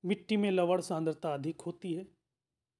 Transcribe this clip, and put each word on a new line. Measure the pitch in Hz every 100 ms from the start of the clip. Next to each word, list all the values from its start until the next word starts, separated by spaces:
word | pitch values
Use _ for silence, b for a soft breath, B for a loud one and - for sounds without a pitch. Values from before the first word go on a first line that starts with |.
| 180
मिट्टी | 202 - 214
में | 202
लवण | 185 175 185
सांद्रता | - 165 160 156 165
अधिक | 143 143 160
होती | - 170 185
है, | 165 196 _ _ _ _ _ _